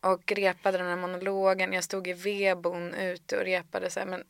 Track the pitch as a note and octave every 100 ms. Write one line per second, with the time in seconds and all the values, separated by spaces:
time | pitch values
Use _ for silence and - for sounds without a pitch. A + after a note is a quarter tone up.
0 | F#3 F3+ - G#3 G3 F3+ G3 F#3 F3+ F3
1 | F3+ F3+ F#3+ G3 F#3+ F#3+ F#3 F#3 F3+ G3
2 | F3+ F3 F#3+ G3+ G3 F3+ E3+ F3 F3 F3
3 | F#3+ F3+ - - F#3 F3+ F3 G3 F#3 F#3
4 | F#3+ F3+ -